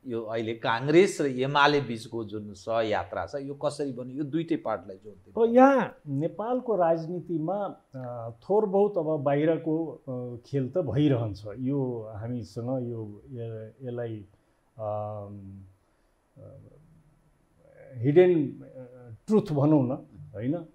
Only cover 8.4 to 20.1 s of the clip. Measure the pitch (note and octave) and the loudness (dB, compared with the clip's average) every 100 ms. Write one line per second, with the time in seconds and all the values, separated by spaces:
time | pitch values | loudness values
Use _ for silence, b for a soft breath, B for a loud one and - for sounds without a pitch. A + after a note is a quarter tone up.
8.4 | - G3+ G#3+ F#3+ G#3 G3+ D#3 D#3 C#3 C#3+ | 0 0 2 2 2 2 0 0 2 4
9.4 | D#3+ D#3+ E3 D#3 D#3+ B2 - B2 B2 A#2+ | 4 2 0 -2 -2 -8 -8 -8 -8 -10
10.4 | - C#3 B2+ F3+ C#3+ A#2 D3+ B2+ A2+ F#2+ | -4 -2 -2 -2 0 2 4 2 0 -6
11.4 | G#2+ G#2 B2+ C#3+ B2+ A#2+ G#2+ G#2+ A#2 B2 | -10 -6 -2 0 -2 -4 -8 -10 -8 -8
12.4 | G#2+ - A#2+ C3 A#2+ A#2 G#2+ G#2 C#3 B2+ | -8 -8 -4 -4 -4 -8 -10 -12 -14 -10
13.4 | A2+ A2+ A2 G#2+ C3 A#2+ A#2 A2 F#2+ _ | -10 -10 -14 -14 -10 -6 -6 -8 -12 _
14.4 | _ _ _ - G#2+ G#2+ G#2 G#2+ G2+ G2+ | _ _ _ -10 -6 -4 -4 -8 -10 -12
15.4 | G2 G2 F#2+ _ _ _ _ _ _ - | -14 -16 -18 _ _ _ _ _ _ -20
16.4 | G2+ G2 G#2+ - _ - _ _ _ _ | -20 -20 -20 -20 _ -20 _ _ _ _
17.4 | _ _ _ - - B2+ B2 D3+ F3+ E3+ | _ _ _ -20 -18 -2 4 8 8 6
18.4 | C3 - - C3 B2 B2+ B2 A2 - G#3+ | 2 -4 -16 -18 -18 -18 -20 -20 2 2
19.4 | G#3+ D3 C#3+ D#3 B2 D3 - | 4 2 4 6 4 -2 -8